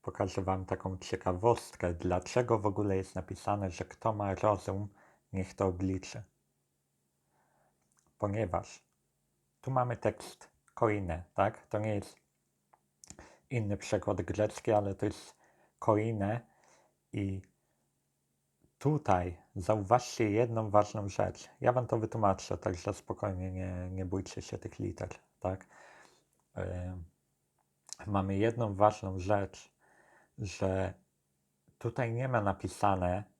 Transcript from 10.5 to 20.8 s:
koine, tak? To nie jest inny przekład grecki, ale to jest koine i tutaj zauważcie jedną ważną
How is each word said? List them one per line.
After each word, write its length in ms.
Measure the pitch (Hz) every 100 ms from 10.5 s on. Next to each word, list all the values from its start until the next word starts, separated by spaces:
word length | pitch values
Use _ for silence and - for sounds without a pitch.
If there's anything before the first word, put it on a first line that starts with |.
| _ _
koine, 480 | - 113 104 90 82 -
tak? 320 | - 101 - -
To 120 | 107
nie 160 | 107
jest 220 | 104 - - _ _ _ _ _ _ _ _ - - - - _
inny 260 | 123 104 98
przekład 460 | - 101 - 92
grecki, 500 | 85 - 107 - -
ale 220 | 107 98
to 120 | 95 104
jest 300 | - - _ _ _ _ _
koine 600 | - 107 113 110 98 117 - _ _ _ _ _ _
i 300 | 107 98 95 - _ _ _ _ _ _ _ _ _ _ _ _ _
tutaj 640 | 139 151 - 92 90 85 _ 101
zauważcie 720 | 90 110 98 123 - - 110
jedną 400 | 104 120 113 110
ważną 380 | 104